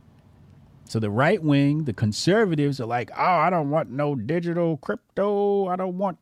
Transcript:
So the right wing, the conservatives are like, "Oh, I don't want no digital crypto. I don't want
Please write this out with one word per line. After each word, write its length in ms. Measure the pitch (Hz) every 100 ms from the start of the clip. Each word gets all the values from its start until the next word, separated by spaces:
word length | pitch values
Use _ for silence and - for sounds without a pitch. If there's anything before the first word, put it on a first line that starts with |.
| - - - - - - - - -
So 140 | 113
the 100 | 107
right 320 | 104 147 202
wing, 440 | 156 139 143 151 147
the 80 |
conservatives 880 | - 107 104 - 208 208 156 143 135
are 40 | 113
like, 260 | 120 110 -
"Oh, 60 |
I 260 | 156 175 156
don't 200 | 175 143
want 200 | 156 147
no 240 | 135 147
digital 640 | 139 107 170 170 170 170 160
crypto. 880 | - 208 _ - 202 202 202 202 190
I 100 | 180
don't 200 | 185 180
want 200 | 196 -